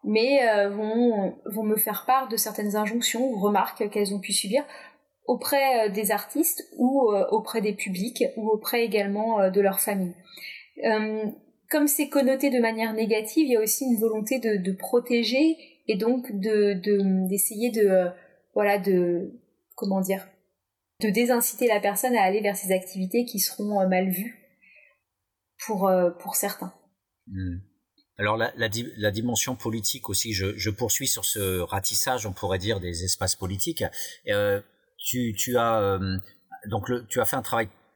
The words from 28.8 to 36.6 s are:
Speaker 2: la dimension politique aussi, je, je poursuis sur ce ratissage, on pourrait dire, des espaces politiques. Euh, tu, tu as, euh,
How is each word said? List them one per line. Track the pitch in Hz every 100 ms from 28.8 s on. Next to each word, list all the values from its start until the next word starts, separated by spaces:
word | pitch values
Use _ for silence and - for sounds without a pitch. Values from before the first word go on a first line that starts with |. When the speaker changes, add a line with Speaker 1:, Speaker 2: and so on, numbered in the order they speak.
| 120 113
Speaker 2:
la | 104
dimension | 101 120 117 - 127
politique | 117 113 101 131 -
aussi, | 98 113
je, | 98 98 104
je | 101
poursuis | 101 117 - 139
sur | -
ce | - 110 98 92
ratissage, | 87 98 - - - 127 104
on |
pourrait | 90 104 95
dire, | 101 107
des | 90 82
espaces | 92 - 92 -
politiques. | 92 98 - 160 95 - - - -
Euh, | 101 101 101 - _ _ _
tu, | - 123 120 104
tu | - 123
as, | 117 113
euh, | 101 95 95 95 - - _ -